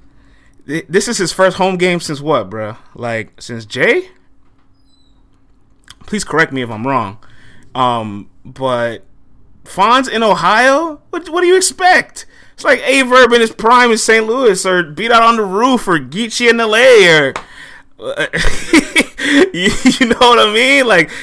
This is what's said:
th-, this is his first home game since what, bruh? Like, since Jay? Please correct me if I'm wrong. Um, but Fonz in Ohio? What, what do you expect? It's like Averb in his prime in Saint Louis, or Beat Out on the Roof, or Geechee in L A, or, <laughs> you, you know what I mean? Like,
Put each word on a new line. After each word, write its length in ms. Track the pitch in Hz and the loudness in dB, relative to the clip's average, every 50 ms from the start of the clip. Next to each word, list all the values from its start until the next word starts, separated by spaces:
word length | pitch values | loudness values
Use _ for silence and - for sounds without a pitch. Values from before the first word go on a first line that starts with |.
| - _ _ _ _ _ _ _ _ _ _ - _ | -16 _ _ _ _ _ _ _ _ _ _ -20 _
th-, 200 | 135 147 165 - | -10 -8 -8 -6
this 200 | - 160 190 - | -4 -2 -2 -2
is 100 | 233 226 | -2 -4
his 160 | - 180 160 - | -4 -4 -4 -2
first 240 | - 190 185 - | 0 0 0 0
home 200 | - 185 190 185 | 0 -2 -2 -2
game 220 | 175 180 185 175 170 | -2 -2 -2 -2 -2
since 220 | - - 151 135 | -6 -8 -10 -6
what, 280 | 143 156 147 120 101 92 | -4 -2 -2 -2 -2 -6
bruh? 280 | 107 110 107 107 110 - - - - | -8 -10 -10 -10 -12 -16 -20 -20 -16
Like, 380 | - 120 117 113 110 104 - _ - | -12 -8 -8 -6 -8 -8 -12 _ -20
since 240 | - - 120 113 110 | -16 -14 -14 -14 -14
Jay? 460 | 104 - 123 156 214 285 370 370 - _ _ _ _ _ - _ _ _ _ _ _ _ _ _ _ _ _ _ _ _ _ _ _ _ _ _ _ _ _ _ _ _ _ _ - - _ - | -12 -6 -2 0 0 0 -2 -4 -8 _ _ _ _ _ -20 _ _ _ _ _ _ _ _ _ _ _ _ _ _ _ _ _ _ _ _ _ _ _ _ _ _ _ _ _ -20 -20 _ -12
Please 180 | - 214 202 - | -8 -8 -8 -6
correct 300 | - - 156 160 - 135 | -4 -2 -2 -2 -2 -4
me 80 | 131 | -6
if 80 | 123 117 | -8 -8
I'm 180 | 110 107 117 | -8 -8 -6
wrong. 300 | 135 139 120 107 95 104 - - - - - - - - - - - - | -4 -4 -4 -4 -6 -10 -16 -20 -20 -20 -20 -20 -20 -20 -20 -20 -10 -4
Um, 540 | 131 127 123 120 117 110 107 101 101 - - - - - | -2 -2 -2 -2 -4 -6 -8 -10 -14 -16 -18 -20 -20 -20
but 640 | - 127 131 131 131 123 120 120 117 110 - - - - - - - - - - - - - - | -20 -12 -8 -6 -4 -2 -2 -4 -6 -8 -10 -16 -20 -20 -20 -20 -20 -20 -20 -20 -20 -20 -20 -20
Fonz 440 | - - 180 196 220 247 269 262 - | -10 -4 -2 0 2 2 0 0 -2
in 140 | - 226 226 | -4 -2 0
Ohio? 800 | 214 175 - 165 180 208 226 247 269 269 302 339 330 294 - _ _ | 0 0 0 0 0 2 2 2 2 2 0 -2 -6 -10 -14 _ _
What, 200 | - 330 339 330 | -10 -10 -10 -6
what 120 | 302 359 | -4 -2
do 60 | 359 | 2
you 100 | 349 370 | 2 2
expect? 680 | 370 370 - - - 370 370 339 254 - - - - - - - - - - _ | 2 0 -2 -4 0 2 2 2 2 0 -4 -12 -20 -20 -20 -20 -20 -20 -20 _
It's 100 | - - | -4 -2
like 160 | 311 262 254 | 0 0 0
Averb 520 | - 240 269 269 262 240 254 262 247 233 233 | 0 0 0 0 2 2 4 4 4 4 4
in 80 | 240 | 2
his 100 | 226 226 | 2 0
prime 400 | - - - 226 247 240 247 233 | -2 -2 0 2 4 4 4 2
in 60 | 220 | 2
Saint 280 | 226 - - 220 226 220 | 0 2 2 2 2 0
Louis, 400 | 220 233 269 262 226 - - - | 0 -2 0 2 2 2 2 0
or 180 | 185 180 180 170 | -2 -2 -2 -2
Beat 280 | 147 151 160 214 233 | -4 -8 -6 -2 2
Out 120 | 233 226 226 | 2 4 4
on 120 | 233 233 | 4 2
the 80 | 220 208 | 0 -2
Roof, 440 | 185 185 208 240 269 254 233 - | -2 -2 0 2 2 2 0 0
or 120 | 196 170 165 | 0 -2 -2
Geechee 500 | - 123 151 208 240 220 - - 240 233 | -2 -6 -8 -8 -8 -6 -4 0 2 2
in 100 | 233 233 | 2 2
L 160 | 233 214 214 | 0 0 2
A, 320 | 226 247 262 247 214 185 | 4 4 6 6 6 6
or, 260 | 170 160 151 139 131 113 - - - - - - - - - - - - - | 6 6 4 2 0 -2 -6 -12 -16 -20 -20 -20 -20 -20 -20 -20 -20 -20 -14
<laughs> 20 | 107 127 - - 156 - - 156 - - - - - - 339 320 - - - 320 - - - - 262 285 285 285 381 381 339 | -12 -10 -8 -6 -6 -6 -4 0 2 2 2 2 0 0 2 2 2 0 -2 -4 -4 -4 -8 -8 -4 0 2 2 2 0 0
you, 160 | - 185 214 220 - - | -2 -2 -2 -2 0 0
you 240 | 262 - - 262 | 0 0 2 0
know 100 | 226 226 - | 0 2 2
what 200 | 254 240 240 226 | 4 4 4 4
I 120 | 220 208 208 | 2 2 2
mean? 320 | 226 254 262 277 277 254 | 0 2 2 2 2 2
Like, 260 | 226 202 170 156 - - - | 2 2 2 0 -2 -6 -14